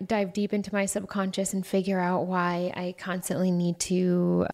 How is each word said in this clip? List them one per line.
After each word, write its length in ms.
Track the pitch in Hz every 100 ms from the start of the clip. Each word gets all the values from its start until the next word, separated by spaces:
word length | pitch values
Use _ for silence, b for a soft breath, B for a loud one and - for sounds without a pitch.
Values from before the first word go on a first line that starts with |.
| 190
dive 280 | 220 196
deep 200 | 190 208
into 200 | 208 202
my 120 | 208 196
subconscious 680 | 202 190 202 190 185 196
and 120 | 190 185
figure 340 | 190 185 185
out 280 | 180 180 180
why 440 | 185 175 175 180 -
I 200 | 180 180
constantly 540 | 190 180 - 170 185
need 280 | 175 175 175
to 640 | - 180 180 175 175 175 180